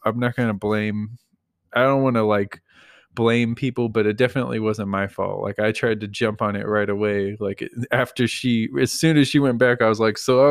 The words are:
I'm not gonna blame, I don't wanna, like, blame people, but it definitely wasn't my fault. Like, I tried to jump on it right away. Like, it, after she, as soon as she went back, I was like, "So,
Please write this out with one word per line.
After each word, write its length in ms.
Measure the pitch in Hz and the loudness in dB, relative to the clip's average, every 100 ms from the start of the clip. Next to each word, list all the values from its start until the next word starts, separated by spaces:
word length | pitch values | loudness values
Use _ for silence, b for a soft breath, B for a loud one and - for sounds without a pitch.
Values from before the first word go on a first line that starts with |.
| 110 | -4
I'm 140 | 117 | -2
not 160 | 123 120 | -2 0
gonna 180 | 120 | -2
blame, 640 | 98 104 107 107 104 107 117 _ _ _ _ _ | -2 -2 -2 -2 -4 -8 -12 _ _ _ _ _
I 100 | 120 | 0
don't 200 | 131 139 | 2 2
wanna, 200 | 131 120 107 | 2 2 2
like, 360 | 104 101 - b b b b b - | 2 -2 -8 b b b b b 0
blame 400 | 117 117 117 117 | 2 2 0 -2
people, 340 | 135 123 120 | -4 -2 -2
but 160 | 110 107 | 0 0
it 100 | 104 | 2
definitely 420 | 123 135 123 120 | 0 0 -4 -2
wasn't 300 | 107 107 98 | -2 -2 -4
my 180 | 98 98 | -2 -4
fault. 360 | - 95 98 | -4 -4 -4
Like, 160 | 101 101 | -6 -2
I 120 | 107 | -2
tried 280 | 110 120 107 | 0 -2 -2
to 60 | 104 | -6
jump 340 | 101 113 107 | -2 -2 -2
on 140 | 107 101 | -4 -4
it 100 | 104 | -2
right 220 | 107 101 | -2 0
away. 480 | 101 104 101 98 107 | -2 -2 0 -4 -4
Like, 220 | 101 98 | -8 -6
it, 80 | - - 117 | -10 -8 -2
after 360 | - 123 - 120 | 0 0 0 -2
she, 420 | - 127 117 110 135 | 0 -2 -2 -2 -2
as 100 | 127 | -2
soon 240 | - 160 151 | 0 2 4
as 100 | 131 | 4
she 100 | 147 | 2
went 200 | 139 117 | 2 4
back, 220 | 123 120 | 2 4
I 80 | 113 | 2
was 100 | 107 | 2
like, 160 | 110 104 | 0 0
"So, 220 | - 127 143 | 2 4 6